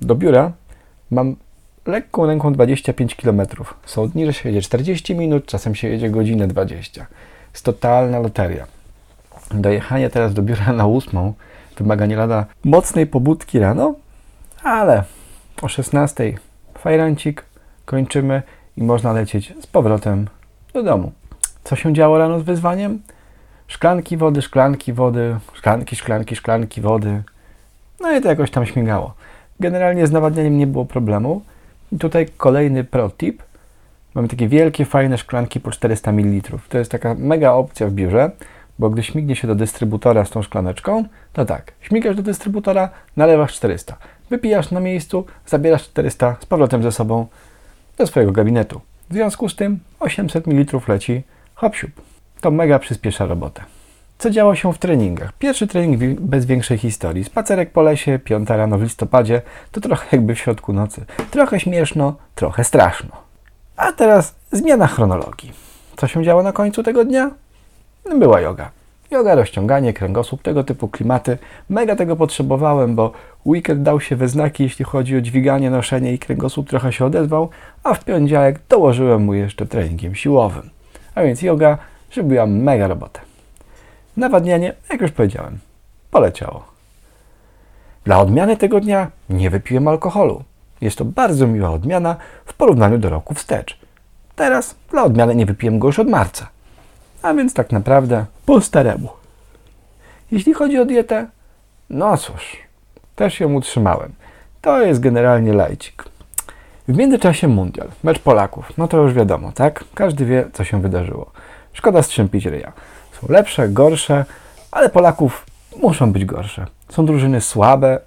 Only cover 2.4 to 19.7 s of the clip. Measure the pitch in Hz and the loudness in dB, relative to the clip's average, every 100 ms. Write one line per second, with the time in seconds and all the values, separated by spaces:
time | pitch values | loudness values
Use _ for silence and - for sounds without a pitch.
2.4 | 147 135 123 139 - - 120 - 120 101 | 0 2 2 2 -4 -4 -4 -2 0 0
3.4 | 95 - - - - 113 110 156 156 139 | -2 -6 -16 -18 -12 -6 -4 -2 -2 -2
4.4 | 123 101 98 120 156 170 - 170 160 147 | -2 -4 -2 -4 -2 -6 -4 -4 0 -2
5.4 | - 98 113 104 113 113 117 110 110 110 | -2 -8 -6 -4 -4 -4 -2 0 0 0
6.4 | 95 92 95 85 - - - - - - | 0 -2 -4 -6 -16 -18 -20 -20 -20 -20
7.4 | - - 123 110 120 123 127 120 113 107 | -20 -6 -6 -2 0 2 2 -2 -4 -2
8.4 | 90 80 65 - - - _ _ _ - | -4 -4 -12 -20 -20 -20 _ _ _ -20
9.4 | - 104 101 104 - 131 127 120 113 101 | -8 -2 0 0 -2 -2 -2 0 -2 0
10.4 | 104 110 101 120 104 123 - 92 95 107 | -2 -2 -2 0 2 0 -2 -4 -4 -6
11.4 | - - - - 104 104 104 107 113 110 | -18 -20 -20 -4 -2 0 0 0 0 0
12.4 | 104 - 143 165 - 170 151 131 135 160 | -2 -4 4 4 4 -2 0 0 0 0
13.4 | - 123 98 151 294 285 - - - _ | 0 2 2 2 -2 -2 -14 -20 -20 _
14.4 | - - - 226 190 110 95 - - - | -20 -8 -2 0 4 2 0 -12 -20 -20
15.4 | - - 139 - 131 143 147 - 110 110 | -20 -12 -8 -6 -2 0 -2 -2 -4 -4
16.4 | _ _ - - 165 160 160 147 151 147 | _ _ -20 -10 0 2 2 -2 -4 -8
17.4 | - _ - _ - 135 131 143 135 135 | -14 _ -20 _ -6 -4 -2 -2 0 -2
18.4 | - - _ - 117 120 117 113 107 104 | -6 -20 _ -6 0 0 0 -2 -2 -4
19.4 | - 320 - | -8 -16 -2